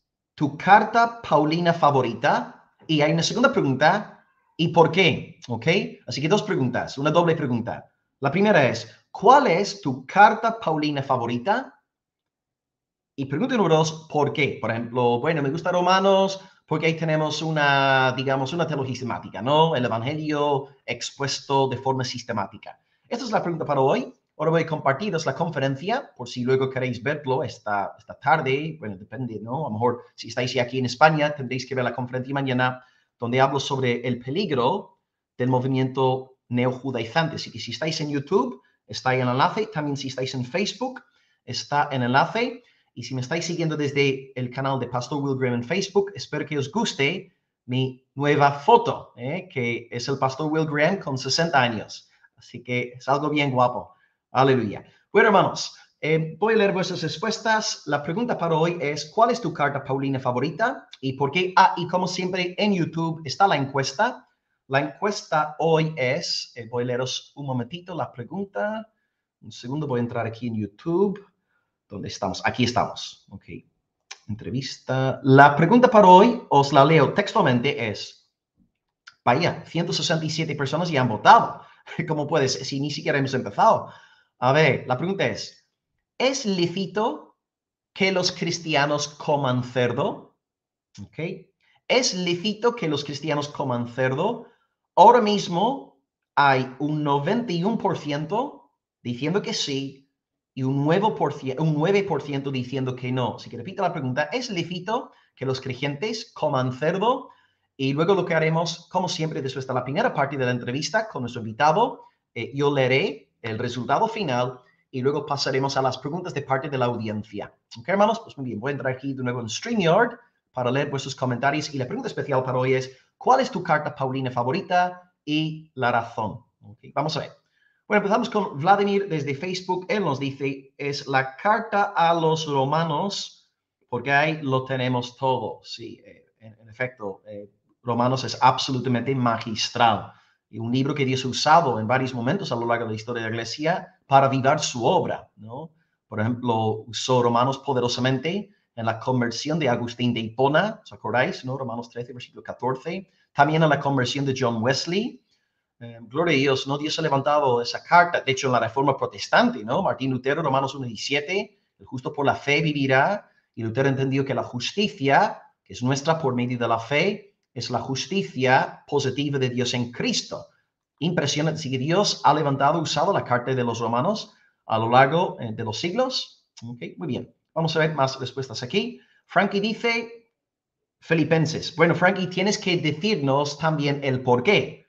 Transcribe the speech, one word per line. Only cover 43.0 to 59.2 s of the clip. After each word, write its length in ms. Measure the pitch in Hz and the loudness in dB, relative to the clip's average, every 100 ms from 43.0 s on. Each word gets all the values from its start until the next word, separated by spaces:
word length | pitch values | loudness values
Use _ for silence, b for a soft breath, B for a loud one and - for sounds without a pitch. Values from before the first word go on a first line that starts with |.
si 100 | 117 | -8
me 80 | 131 | -8
estáis 240 | 127 175 170 | -4 -4 -4
siguiendo 320 | 160 160 147 | -2 -2 -2
desde 540 | 143 143 139 131 - - | -2 2 2 0 -6 -8
el 140 | 123 | -6
canal 300 | 135 135 135 | -4 -2 -2
de 80 | 120 | -4
Pastor 340 | 123 - 147 | -6 -4 -4
Will 160 | 139 131 | -2 -2
Graham 160 | 127 | 0
en 100 | 120 | -2
Facebook, 480 | 120 185 190 202 196 - | -2 -4 0 0 0 -4
espero 320 | - 151 151 | -8 -8 -4
que 100 | 147 | -4
os 140 | 131 | -4
guste 600 | 214 226 - 139 185 - _ _ _ - | -2 -2 0 -2 -2 -10 _ _ _ -6
mi 360 | 123 131 131 _ 135 | -2 -2 -6 _ -2
nueva 360 | 143 143 143 | 2 4 4
foto, 600 | - - 233 233 - - - | 4 6 6 4 -6 -10 -12
¿eh? 320 | 123 175 - | -8 -8 -8
Que 340 | 139 120 117 - | -6 -4 -4 -8
es 160 | 110 - | -8 -6
el 100 | 139 | -2
Pastor 340 | 131 - 156 | -2 -2 -2
Will 140 | 156 156 | -2 0
Graham 320 | 147 156 196 | 2 2 0
con 180 | 156 135 | -4 -6
sesenta 460 | 135 147 165 139 | -2 0 2 2
años. 480 | 120 107 - - b b b _ | 2 0 -10 -16 b b b _
Así 280 | - - | -20 -16
que 300 | - 123 120 - | -6 -6 -6 -6
es 100 | - | -2
algo 220 | 143 151 | -2 0
bien 220 | 147 143 | 0 2
guapo. 420 | 123 123 104 90 b b b _ | 2 2 0 -10 b b b _
Aleluya. 520 | 123 135 127 107 - b b _ | 2 4 4 0 -6 b b _
Bueno, 140 | 202 226 | 4 6
hermanos, 480 | 190 143 - - B B _ | 6 4 -2 -8 B B _
eh, 340 | 143 160 160 - | 0 0 0 -2
voy 160 | 214 220 | 2 4
a 20 | |
leer 160 | 196 | 2
vuestras 300 | 185 175 175 | 0 -2 -4
respuestas. 800 | 160 - 220 214 226 220 214 - - | -6 -4 -6 -4 0 0 -2 -6 -4
La 160 | 147 | -4
pregunta 340 | 147 175 240 - | -2 -4 -2 -2
para 200 | 170 156 | 0 2
hoy 240 | 170 170 | 2 0
es, 300 | 143 147 - | -4 -4 -4
¿cuál 160 | - | 2